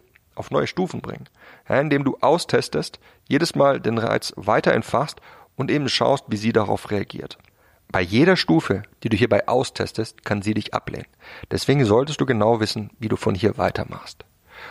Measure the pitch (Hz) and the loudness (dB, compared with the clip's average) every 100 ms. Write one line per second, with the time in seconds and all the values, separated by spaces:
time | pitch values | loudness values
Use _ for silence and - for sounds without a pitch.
0 | _ _ _ - - 143 143 - 185 - | _ _ _ -14 -4 -2 -2 -2 -4 -4
1 | - - 135 _ - - - 120 151 147 | -10 -12 -16 _ -20 -12 -2 0 2 2
2 | 139 - 123 170 - 123 - 151 - - | 0 2 2 2 2 0 0 -4 -6 -12
3 | _ _ - 139 165 139 139 127 120 113 | _ _ -2 0 0 2 2 2 0 -2
4 | 110 110 - - 95 120 - 117 - 117 | 0 -2 -4 -8 0 2 2 0 0 -4
5 | 151 - - - - - 135 147 127 - | -4 -10 -20 -20 -16 -6 -2 0 0 0
6 | 120 135 - 104 113 113 104 104 - 104 | 2 2 -2 -4 2 2 2 -2 -4 -6
7 | - - - - _ _ _ _ _ 92 | -6 -10 -14 -16 _ _ _ _ _ -2
8 | 90 110 170 180 - 160 - 98 - _ | 0 4 4 4 2 2 2 -4 -6 _
9 | 117 107 117 104 - 123 127 - - - | -2 2 4 2 2 0 0 -4 -6 -4
10 | 110 - - 104 101 107 - - - - | -8 -6 -4 -2 -2 -2 -2 -6 -6 -12
11 | - _ - - - 95 - 143 110 110 | -14 _ -20 -16 -6 -4 2 4 6 4
12 | 139 147 135 110 107 117 107 110 104 - | 2 -2 0 2 4 2 0 -4 -8 -8
13 | 110 107 110 95 104 - 92 - - - | -4 -2 0 0 0 2 -2 -2 -8 -10
14 | - - - _ _ - - | -16 -20 -20 _ _ -20 -20